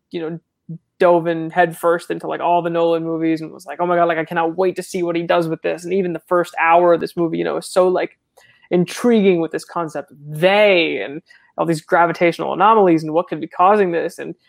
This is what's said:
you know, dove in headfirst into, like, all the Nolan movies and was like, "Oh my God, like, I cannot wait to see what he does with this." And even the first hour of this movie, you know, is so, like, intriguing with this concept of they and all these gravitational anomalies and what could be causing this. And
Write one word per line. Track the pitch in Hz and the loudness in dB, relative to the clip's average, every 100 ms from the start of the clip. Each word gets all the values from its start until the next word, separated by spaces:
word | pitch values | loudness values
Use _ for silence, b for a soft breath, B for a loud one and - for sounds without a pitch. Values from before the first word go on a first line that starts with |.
| _ | _
you | 175 | -10
know, | 160 170 - _ - 165 _ - | -10 -10 -16 _ -18 -18 _ 0
dove | 180 175 170 | 2 2 0
in | 165 160 | -4 -2
headfirst | 180 170 160 170 170 - | 0 0 0 -2 0 -4
into, | 170 156 | -8 -8
like, | 156 | -4
all | 165 175 | 0 0
the | 170 | 0
Nolan | 170 170 165 | 0 0 0
movies | 165 165 160 156 | -2 -2 -2 -2
and | 156 | -6
was | - | -16
like, | - 147 | -14 -4
"Oh | |
my | 175 175 | 0 2
God, | |
like, | 170 165 | 2 0
I | |
cannot | 165 175 165 | -4 -2 -2
wait | 175 185 180 | 0 -2 -2
to | |
see | - 185 | -8 -4
what | 170 170 | -4 -2
he | |
does | 170 175 165 | 0 0 0
with | 160 | -4
this." | 170 160 | -6 -6
And | 175 | -4
even | 196 180 | -2 -2
the | 160 | -6
first | - 175 170 - | -2 0 0 0
hour | 165 170 175 | 4 6 6
of | 165 | 2
this | 165 - | 0 -4
movie, | 165 170 | -4 -2
you | |
know, | 170 151 | -4 -6
is | |
so, | - 185 185 | -2 2 2
like, | 185 170 _ _ b b b b | 0 -4 _ _ b b b b
intriguing | 180 175 - 240 226 196 175 | 0 0 0 2 4 4 2
with | 160 | 0
this | 160 | -6
concept | - 175 160 147 - | -8 -8 -8 -8 -14
of | 147 | -18
they | 147 151 180 208 208 175 156 139 | -14 0 2 4 4 4 2 -2
and | 120 151 b b b - | -6 -12 b b b -4
all | |
these | 165 160 | -2 -4
gravitational | - 175 170 165 170 160 143 | 0 2 2 2 0 0 -4
anomalies | 151 208 220 185 160 | 0 4 4 4 2
and | 156 | 0
what | 156 180 | -4 -4
could | 160 | -8
be | 165 | -8
causing | - 185 214 185 | 0 2 2 0
this. | 165 160 - | -2 -6 -8
And | 156 - | -14 -14